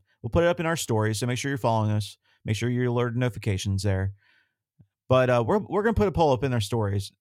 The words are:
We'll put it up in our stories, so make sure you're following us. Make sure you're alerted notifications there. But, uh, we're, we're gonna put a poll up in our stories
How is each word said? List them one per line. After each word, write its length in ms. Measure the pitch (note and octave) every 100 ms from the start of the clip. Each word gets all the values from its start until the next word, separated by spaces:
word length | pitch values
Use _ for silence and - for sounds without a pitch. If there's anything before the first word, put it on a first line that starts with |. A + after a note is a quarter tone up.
| _ _
We'll 80 | A#2
put 140 | E3+
it 40 | E3+
up 120 | E3+
in 60 | D#3+
our 100 | E3
stories, 420 | - A2 A2 G#2
so 80 | B2
make 100 | B2+
sure 120 | C#3
you're 80 | C#3
following 320 | A#2+ A2+ G#2+
us. 260 | G#2+ G#2 - _ _
Make 120 | - G#2+
sure 140 | A#2+
you're 160 | B2 B2
alerted 320 | A#2+ A#2+ A#2
notifications 640 | B2+ A2 A2 F#2+ G2+ G2
there. 300 | G#2 F#2+ F#2+ G2 _ _ _ _ _ _ _ _ -
But, 200 | B2+ B2+
uh, 140 | B2 A2+
we're, 120 | G3+
we're 240 | A3+ F3
gonna 120 | G#3+
put 140 | A3 G#3
a 40 |
poll 200 | D#3+ D#3
up 120 | B2
in 80 | C#3
our 60 | A#2+
stories 520 | G#2 A#2 G2+ G2 G2 -